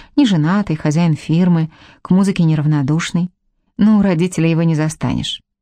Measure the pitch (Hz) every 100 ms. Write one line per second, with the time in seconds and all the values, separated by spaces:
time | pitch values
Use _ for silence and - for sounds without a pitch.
0 | - - 254 170 151 202 202 156 156 151
1 | 170 147 - 160 185 170 160 - - -
2 | - 185 196 190 160 156 151 151 135 156
3 | - 175 180 _ _ _ _ - 208 208
4 | 196 165 180 175 165 160 165 156 160 -
5 | 135 - - - _ _